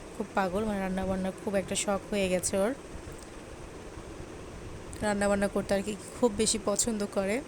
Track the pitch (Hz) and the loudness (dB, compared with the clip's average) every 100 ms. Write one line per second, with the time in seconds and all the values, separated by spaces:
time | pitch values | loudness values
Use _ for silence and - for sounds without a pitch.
0 | - - 202 214 190 190 220 202 190 185 | -14 -8 -2 2 2 2 0 0 0 0
1 | 190 190 185 185 220 196 180 196 - 196 | 0 0 0 -2 0 0 0 0 2 0
2 | - 208 190 180 - 196 202 277 - - | 0 2 4 4 2 2 2 0 -6 -12
3 | - - - - - - - - - - | -10 -12 -12 -14 -12 -12 -12 -12 -12 -12
4 | - - - - - - - - - - | -12 -12 -12 -12 -12 -12 -10 -10 -10 -2
5 | 214 202 202 202 196 202 190 196 196 202 | 0 4 4 4 4 2 2 2 2 -6
6 | - - 247 208 214 208 208 202 - 214 | -8 2 2 4 2 4 2 2 2 2
7 | 202 202 196 233 | 0 0 2 0